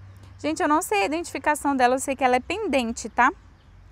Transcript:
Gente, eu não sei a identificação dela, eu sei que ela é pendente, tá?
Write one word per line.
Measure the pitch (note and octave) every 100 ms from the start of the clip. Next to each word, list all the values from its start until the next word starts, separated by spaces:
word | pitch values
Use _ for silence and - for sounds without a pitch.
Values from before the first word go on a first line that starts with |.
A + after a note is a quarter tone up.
| - - - -
Gente, | C#4+ D#4+
eu | D#4+
não | D#4
sei | F#4+ G4+
a | G4
identificação | D#4+ E4+ D4+ D4+ D4+ C#4+ C4+
dela, | B3 C4+
eu |
sei | C#4+ C4
que |
ela | C4 B3+
é |
pendente, | - F#4 G4+ C4 A3+ A#3 A3+
tá? | - B3 G4+ - - - - -